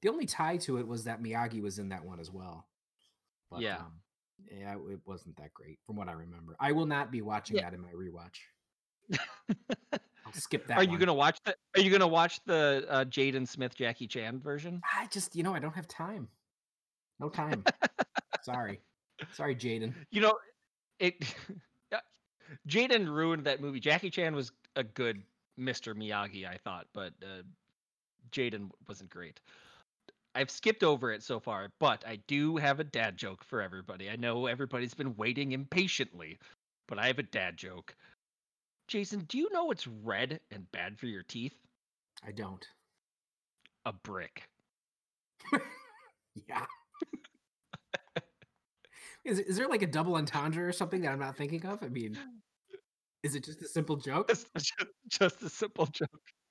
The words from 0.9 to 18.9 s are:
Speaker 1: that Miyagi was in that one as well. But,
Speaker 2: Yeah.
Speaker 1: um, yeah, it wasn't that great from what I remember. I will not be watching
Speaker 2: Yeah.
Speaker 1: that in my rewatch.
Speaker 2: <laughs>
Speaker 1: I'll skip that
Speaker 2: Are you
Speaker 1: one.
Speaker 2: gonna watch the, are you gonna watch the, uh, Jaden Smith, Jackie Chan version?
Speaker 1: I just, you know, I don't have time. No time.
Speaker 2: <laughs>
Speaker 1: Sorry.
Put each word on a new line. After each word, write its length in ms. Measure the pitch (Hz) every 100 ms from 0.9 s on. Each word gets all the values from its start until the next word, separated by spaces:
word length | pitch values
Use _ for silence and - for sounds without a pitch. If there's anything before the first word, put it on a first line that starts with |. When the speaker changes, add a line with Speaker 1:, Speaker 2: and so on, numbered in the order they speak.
| 117
Speaker 1:
that 160 | 113 113
Miyagi 400 | 113 117 117 110
was 200 | 101 95
in 80 | 98
that 160 | 92
one 160 | 87 87
as 100 | 82
well. 380 | 92 90 82 - _ _ _ _ _ _ _ _
But, 120 | 123
Speaker 2:
Yeah. 160 | 110 90
Speaker 1:
um, 220 | 85 82 _ _ _ _ 98
yeah, 240 | 101 101
it 260 | 101 92 98 -
wasn't 300 | 92 85 78
that 180 | 76
great 240 | - 76 78 -
from 100 | 104
what 120 | 92
I 40 |
remember. 440 | 82 85 85 82 82
I 140 | 139
will 140 | 151 156
not 240 | 143 135
be 120 | 120
watching 340 | 107 107 - 104
Speaker 2:
Yeah. 140 | 90
Speaker 1:
that 40 |
in 60 | 90
my 120 | 87
rewatch. 460 | 87 92 85 85 - - _ _ _ _ _ -
Speaker 2:
<laughs> 920 | - - - - - - 233 _ 269 - _ -
Speaker 1:
I'll 60 |
skip 340 | 156 - 139 -
that 120 | 120
Speaker 2:
Are 40 |
you 80 | 190
Speaker 1:
one. 80 | 175
Speaker 2:
gonna 160 | 180
watch 240 | 143 147 -
the, 120 | 214 185 _ 190
are 40 |
you 100 | 190
gonna 180 | 196 180
watch 340 | 165 170 -
the, 420 | - 160 147 135 -
uh, 160 | 135
Jaden 420 | 131 139 135 131 127
Smith, 280 | - 127
Jackie 320 | - 120 113 113
Chan 340 | 127 110 127
version? 400 | 147 147 170 175 -
Speaker 1:
I 140 | - 233
just, 300 | 196 - 165
you 60 |
know, 120 | 170
I 40 | 170
don't 160 | 156
have 120 | 165 151
time. 420 | - 170 214 120 _ _ _ _ _ _ _ _ -
No 80 | 151
time. 360 | - 151 135
Speaker 2:
<laughs> 800 | - - - - - - - -
Speaker 1:
Sorry. 380 | - 123 107 98 _